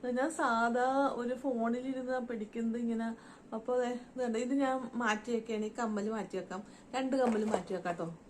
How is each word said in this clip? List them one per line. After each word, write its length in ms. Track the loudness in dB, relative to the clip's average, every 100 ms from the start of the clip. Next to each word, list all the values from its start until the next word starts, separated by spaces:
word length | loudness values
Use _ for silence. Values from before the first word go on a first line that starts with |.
| 0 0
ഞാൻ 120 | 0 2
സാധാ 460 | 2 4 4 4 4 4 2 2
ഒരു 120 | -2 -2
ഫോണിലിരുന്ന് 760 | 0 2 2 0 -2 -4 -2 -2 -2
പിടിക്കുന്നത് 500 | -4 -4 -2 0 0
ഇങ്ങനെ. 240 | 0 0 -2 -4 -12 -20 -8 -6
അപ്പൊ 160 | 0 2
ദേ 100 | 2 -2
ഇത് 260 | -8 -4
കണ്ടോ, 160 | -2 0 0
ഇത് 80 | 2
ഞാൻ 140 | 2 0 -2 0
മാറ്റി 280 | 0 0 0 -2
വെക്കാണ്. 300 | 0 -2 -2
ഈ 40 | -2
കമ്മൽ 260 | -2 0 -2 -2
മാറ്റി 200 | -4 -6
വെക്കാം, 220 | -4 -8 -10 -18 -6 -2
രണ്ട് 200 | 0 4
കമ്മൽ 220 | 4 4 2
മാറ്റി 200 | 0 0 -4
വെക്കാം 200 | -4 -4
ട്ടോ. 100 | -6 -8